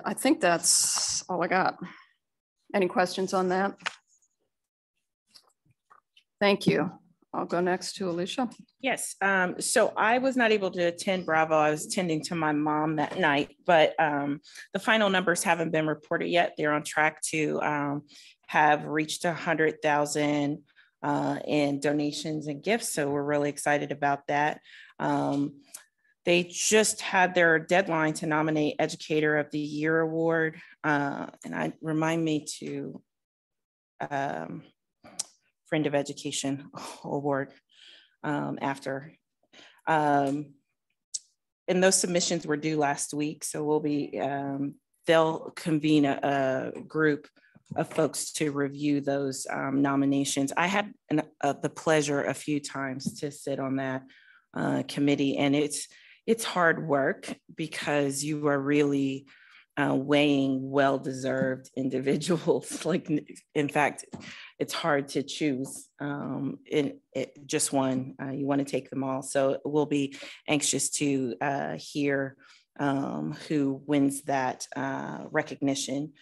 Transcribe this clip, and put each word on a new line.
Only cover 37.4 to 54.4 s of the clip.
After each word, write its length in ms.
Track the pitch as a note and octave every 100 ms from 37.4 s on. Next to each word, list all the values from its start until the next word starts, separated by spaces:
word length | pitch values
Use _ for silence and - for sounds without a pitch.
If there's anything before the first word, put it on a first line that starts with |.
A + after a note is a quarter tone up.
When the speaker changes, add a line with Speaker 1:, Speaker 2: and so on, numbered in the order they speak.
| C#3 - _ _ - - _ _
Speaker 2:
um, 360 | D3 D3 C#3+ C#3
after. 500 | C#3 C#3 - C3+ D3+ - _ _ _ - - _ -
Um, 680 | D#3+ D3 C#3+ C#3 C#3+ D3 - _ _ _ _ _ - _ _ _ _ -
and 140 | F#3
those 140 | F#3+ F#3+
submissions 460 | F#3+ F3 F3 E3+ D#3
were 100 | D3
due 220 | D#3 D#3
last 340 | C#3+ C#3+ -
week. 320 | D3 D3+ D#3
So 180 | - D#3
we'll 160 | D3+ D3+
be, 380 | D3+ D3 - -
um, 580 | A#2 C#3 C#3 C#3 C#3+ - _ _ -
they'll 440 | E3 D#3+ D#3+ - -
convene 500 | - D#3 D#3 D3+ C#3+
a, 640 | - D3 C#3 C3+ C3 B2
a 60 | -
group 480 | - D#3 D#3 D3 - _ _ - - -
of 120 | D#3+
folks 420 | - D3 - -
to 200 | - D#3
review 480 | C#3+ C#3 C#3+ D3 C#3+
those, 460 | C#3 C#3 C#3 C3+ -
um, 320 | C#3+ C#3 C3+
nominations. 720 | C#3 C#3 C#3 C#3 C#3 - C#3 -
I 100 | F3
had 260 | D#3 G#3 - -
an, 120 | D3+ - -
uh, 120 | C#3+
the 160 | C3+ D3
pleasure 520 | - - D#3 C#3+ C#3+
a 120 | G#2
few 260 | C#3 - D3
times 600 | C#3+ C#3 C3+ C3 - -
to 100 | D3
sit 280 | C#3 - C3+
on 180 | C3+ C3+
that, 260 | C3+ C3 C3+ - - -